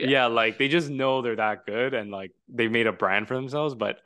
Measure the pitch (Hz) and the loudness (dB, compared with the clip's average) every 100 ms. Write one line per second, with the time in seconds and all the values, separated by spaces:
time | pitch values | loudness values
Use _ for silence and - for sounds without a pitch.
0 | 131 135 123 117 110 110 139 170 147 135 | 2 4 4 4 2 2 2 2 0 -2
1 | 135 131 120 110 107 104 - 107 131 127 | 0 0 0 0 -2 -2 -4 -2 -2 -2
2 | 104 98 95 - _ 123 113 117 113 92 | -6 -8 -12 -16 _ -2 0 2 0 0
3 | 95 101 107 127 131 147 151 120 104 - | 0 0 -2 -4 -4 -4 -4 -2 -4 -2